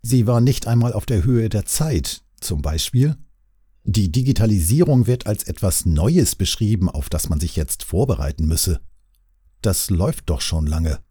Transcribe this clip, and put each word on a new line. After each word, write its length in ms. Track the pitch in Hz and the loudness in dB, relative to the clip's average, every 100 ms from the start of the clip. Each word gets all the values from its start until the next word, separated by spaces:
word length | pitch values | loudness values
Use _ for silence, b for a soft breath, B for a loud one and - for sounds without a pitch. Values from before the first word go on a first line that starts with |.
Sie 260 | - 127 107 | 2 2 4
war 140 | 120 | 4
nicht 260 | 123 - - | 4 2 0
einmal 240 | 120 - | 0 2
auf 140 | 104 - | -2 -2
der 180 | 107 | 0
Höhe 240 | 135 120 113 | 2 2 2
der 160 | 107 - | -2 -2
Zeit, 580 | - 156 110 - - _ _ | -2 0 0 -4 -10 _ _
zum 200 | - 78 | -6 -4
Beispiel: 540 | 73 78 - 123 143 151 - _ _ _ _ _ - | -2 -4 0 2 2 0 -10 _ _ _ _ _ -2
„Die 260 | 110 95 | 0 2
Digitalisierung 960 | 87 127 123 110 104 82 135 160 131 120 | 0 2 2 4 2 2 2 4 4 2
wird 180 | 123 - | 0 -2
als 180 | 107 | -4
etwas 420 | - 90 98 - 87 | -6 -2 -2 0 0
Neues 500 | 76 98 170 - - | 2 4 4 2 0
beschrieben, 540 | 95 - 107 107 90 | -4 0 0 2 0
auf 180 | - - | -2 -4
das 220 | 73 73 | -4 -2
man 100 | 78 | -2
sich 160 | 85 - | -2 -4
jetzt 280 | - - | -4 -6
vorbereiten 600 | - 85 127 82 69 69 78 | -4 -2 0 0 -2 -2 -2
müsse. 360 | 80 - 78 - - _ _ _ _ _ _ | 0 0 -2 -6 -20 _ _ _ _ _ _
Das 280 | 98 - - | -2 -2 0
läuft 400 | 90 104 - - | 0 0 -2 -4
doch 120 | 73 | -4
schon 260 | - 82 76 | -2 -2 -2
lange.“ 320 | 78 80 73 - | 0 -2 -4 -8